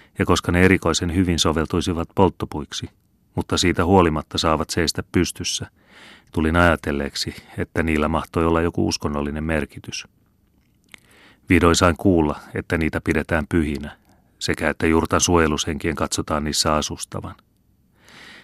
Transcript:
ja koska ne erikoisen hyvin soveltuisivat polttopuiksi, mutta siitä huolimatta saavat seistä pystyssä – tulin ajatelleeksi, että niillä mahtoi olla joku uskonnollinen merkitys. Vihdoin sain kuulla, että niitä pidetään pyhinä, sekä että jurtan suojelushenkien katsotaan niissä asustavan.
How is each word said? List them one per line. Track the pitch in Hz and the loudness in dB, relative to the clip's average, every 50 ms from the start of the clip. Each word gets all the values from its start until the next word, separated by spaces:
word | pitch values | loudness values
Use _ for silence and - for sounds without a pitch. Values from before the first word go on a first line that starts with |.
| - _ _ - | -20 _ _ -2
ja | 92 | 0
koska | - 90 - - - | 2 2 2 2 0
ne | 87 90 92 | 2 4 6
erikoisen | 92 95 82 - 85 78 - 92 87 80 | 6 4 4 2 0 -2 -2 -2 -2 0
hyvin | 92 92 90 85 78 | 0 2 2 0 2
soveltuisivat | - 85 76 80 78 - - 87 78 95 85 82 85 - _ | 0 0 0 0 -2 -2 -2 -2 -2 -2 -4 -4 -6 -4 _
polttopuiksi, | - 98 90 - - - - - 78 69 - - - - - _ _ _ _ _ _ _ _ _ | 2 2 2 2 -2 -8 -10 -8 -10 -10 -10 -12 -12 -12 -14 _ _ _ _ _ _ _ _ _
mutta | 95 - - - 78 | -8 -4 -2 -2 2
siitä | - 90 80 95 87 | 2 2 2 2 2
huolimatta | 82 98 95 87 82 78 76 69 - - - | 4 6 6 6 4 2 -2 -6 -6 -6 -2
saavat | - 82 78 76 80 - | 0 0 0 0 -2 -4
seistä | - 90 82 - - - - - | -2 -2 -2 -2 -4 -6 -8 -2
pystyssä – | - 95 85 - - - 87 - - - 101 - _ _ _ _ - - - - - - _ _ | 0 0 0 0 -4 -8 -8 -8 -6 -8 -10 -12 _ _ _ _ -20 -20 -20 -20 -20 -20 _ _
tulin | - 85 78 80 82 | -4 -2 0 2 4
ajatelleeksi, | 87 87 85 80 - - 80 73 71 71 69 - - - 82 78 - - - - - | 4 6 4 4 2 0 -4 -4 -4 -4 -6 -6 -8 -8 -8 -10 -12 -18 -14 -10 -10
että | - - - - | -8 -4 -4 -2
niillä | 80 80 78 76 76 76 | 0 0 0 0 0 0
mahtoi | 80 78 - - - 85 82 | 0 -2 -4 -2 -2 0 2
olla | 82 82 82 | 2 2 2
joku | 82 85 - - 95 92 | 0 0 -2 -2 -2 -2
uskonnollinen | - - - 76 73 73 73 71 73 76 78 | -4 -4 -6 -6 -4 -4 -4 -6 -6 -6 -4
merkitys. | 80 80 76 71 - - - - - - - - - _ _ _ _ _ _ _ _ _ _ _ _ _ _ _ _ - - _ _ _ _ - - _ _ _ - | -2 -2 -2 -4 -6 -10 -16 -16 -14 -14 -14 -16 -18 _ _ _ _ _ _ _ _ _ _ _ _ _ _ _ _ -20 -20 _ _ _ _ -20 -20 _ _ _ 2
Vihdoin | 95 85 80 87 82 | 4 4 6 4 4
sain | - 92 87 80 | 6 4 2 2
kuulla, | - - 104 90 82 78 73 71 - - - - | 2 2 2 4 4 2 0 -2 -6 -12 -10 -10
että | 101 - - 90 82 | -10 -4 -4 -2 -2
niitä | 82 78 - 82 | -2 -2 -4 -2
pidetään | - - 73 71 71 - 87 80 76 - | -2 -2 -2 -2 -2 -2 -2 -2 -2 0
pyhinä, | - 87 76 76 73 67 71 73 - - _ _ _ _ _ _ _ _ | 0 0 0 0 -4 -8 -10 -14 -16 -20 _ _ _ _ _ _ _ _
sekä | - - 87 - 85 76 | -6 -6 -4 -2 -2 -2
että | 73 - - | -2 0 0
jurtan | 82 80 82 80 - - 82 | 2 2 2 2 0 0 0
suojelushenkien | - - 87 85 80 78 76 73 - 85 78 69 - 82 78 | 2 2 2 2 2 2 0 -2 -4 -6 -6 -4 -4 -6 -4
katsotaan | - 82 - - - 76 - 82 76 76 | -4 -4 -4 -4 -6 -4 -4 -4 -4 -4
niissä | 76 71 - - 80 78 | -2 -2 -2 0 0 0
asustavan. | 76 73 - - - - - - 90 87 90 - - _ _ _ _ _ _ _ _ _ _ _ _ _ - - - - - - - | 0 -2 -4 -8 -12 -12 -12 -12 -12 -12 -12 -16 -18 _ _ _ _ _ _ _ _ _ _ _ _ _ -20 -20 -20 -20 -20 -20 -20